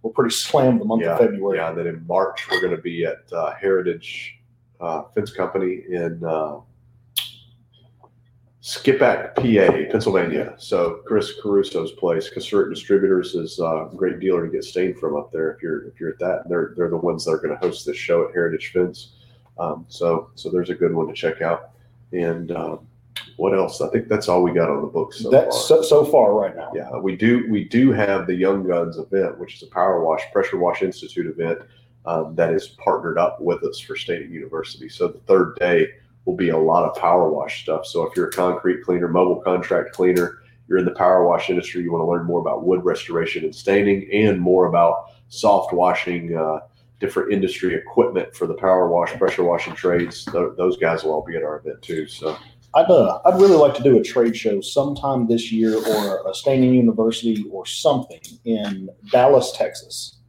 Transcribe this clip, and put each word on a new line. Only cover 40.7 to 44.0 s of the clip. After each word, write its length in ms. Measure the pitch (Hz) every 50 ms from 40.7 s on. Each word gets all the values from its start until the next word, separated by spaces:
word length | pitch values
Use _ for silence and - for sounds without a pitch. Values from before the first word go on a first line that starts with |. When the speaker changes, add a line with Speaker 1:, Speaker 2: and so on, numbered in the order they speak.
| 90 92
Speaker 2:
in 60 | 90
the 80 | 87 -
power 340 | - 92 87 92 92 87
wash 240 | 87 87 85 - -
industry, 320 | 92 87 87 - - 90 87
you 100 | 85 85
wanna 140 | 82 82 82
learn 160 | 87 85 82
more 140 | 85 85 87
about 240 | - - - - 80
wood 200 | 90 92 92 90
restoration 600 | 90 80 - - - 85 82 80 80 - 87 78
and 100 | 78 78
staining 540 | - - - 98 101 101 101 98 98